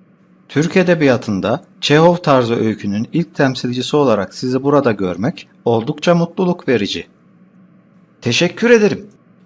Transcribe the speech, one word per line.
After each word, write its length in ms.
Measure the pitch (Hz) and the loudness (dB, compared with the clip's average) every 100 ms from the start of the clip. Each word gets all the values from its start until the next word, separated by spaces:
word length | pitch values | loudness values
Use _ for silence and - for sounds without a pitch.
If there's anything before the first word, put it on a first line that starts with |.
| _ _ _ _ - | _ _ _ _ -6
Türk 280 | 139 175 190 | -2 0 2
Edebiyatı'nda 840 | 180 165 143 117 110 98 90 123 - _ | 2 2 2 2 -2 -4 -2 -4 -8 _
Çehov 340 | - 147 170 175 | 0 4 4 2
tarzı 400 | 156 131 113 117 | 2 2 2 0
öykünün 520 | 110 104 104 101 120 | -2 -2 -4 -4 -4
ilk 220 | 160 165 - | -4 -4 -2
temsilcisi 600 | 135 127 123 127 123 147 | -2 -2 -6 -6 -2 0
olarak 380 | 135 104 95 | 2 0 -2
sizi 300 | - 127 131 | -6 -4 -2
burada 280 | 139 143 123 | 0 2 2
görmek 560 | 101 92 87 123 - - _ 120 | 0 -4 -4 -6 -6 -14 _ -2
oldukça 500 | 113 117 - - 170 | -2 -2 -2 0 2
mutluluk 520 | 170 - 180 175 - | 0 -2 -4 -4 -2
verici. 400 | 117 98 85 - _ _ _ _ _ _ _ _ _ _ _ | -2 -2 -8 -12 _ _ _ _ _ _ _ _ _ _ _
Teşekkür 480 | 120 120 175 - 233 | -4 -2 -2 0 2
ederim. 360 | 233 202 - - _ _ _ | 4 4 -2 -10 _ _ _